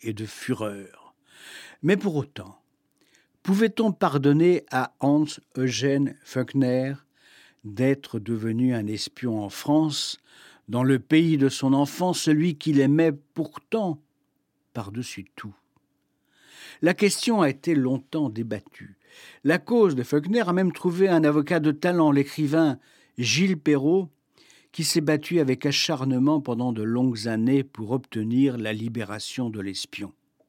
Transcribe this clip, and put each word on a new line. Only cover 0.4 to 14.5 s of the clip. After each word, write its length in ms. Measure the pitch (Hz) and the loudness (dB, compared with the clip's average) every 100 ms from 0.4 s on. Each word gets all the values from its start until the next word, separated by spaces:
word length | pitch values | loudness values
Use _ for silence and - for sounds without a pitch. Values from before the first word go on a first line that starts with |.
| - 127 107 101 95 - - _ _ - - - - - | -6 -6 -6 -10 -16 -20 -20 _ _ -20 -20 -20 -20 -4
Mais 160 | 147 196 | 0 0
pour 180 | 196 151 | 0 -4
autant, 460 | - - 85 - _ _ _ _ _ _ _ _ | -6 -10 -16 -20 _ _ _ _ _ _ _ _
pouvait-on 500 | - 196 220 220 220 | -2 2 2 2 0
pardonner 720 | 175 180 143 143 147 170 175 - | 0 0 2 4 6 4 2 0
à 240 | 131 127 - | -4 -4 -2
Hans 260 | 139 147 151 - - - | 2 2 0 -6 -12 -4
Eugen 580 | 131 110 135 139 139 - | -2 0 0 0 0 -4
Faulkner 720 | - 131 120 139 127 127 131 139 _ _ _ - _ _ | -8 -6 -2 0 0 0 -2 -8 _ _ _ -20 _ _
d'être 560 | 107 101 131 139 - 113 | -10 0 0 0 -4 -8
devenu 560 | 101 113 113 113 127 120 | -6 -4 -2 0 0 0
un 100 | 104 | -4
espion 580 | 107 - - 123 110 | -6 -10 -8 -6 -4
en 60 | 101 | -6
France, 720 | - - 147 156 143 - - _ _ - _ - | -6 0 2 2 -2 -6 -10 _ _ -20 _ -6
dans 140 | 117 | 0
le 160 | 131 131 | 2 2
pays 380 | - 156 165 156 | 2 4 4 4
de 120 | 135 | 2
son 240 | - 135 | 2 2
enfance, 480 | 139 143 - 180 - | 2 0 -2 -2 0
celui 340 | - 156 175 147 | 0 2 2 -2
qu'il 240 | 160 143 | 0 2
aimait 340 | 135 147 165 143 _ | 4 4 2 0 _
pourtant 680 | - 156 - - 226 196 151 _ _ _ _ _ | -8 -8 -12 -6 -4 -2 -6 _ _ _ _ _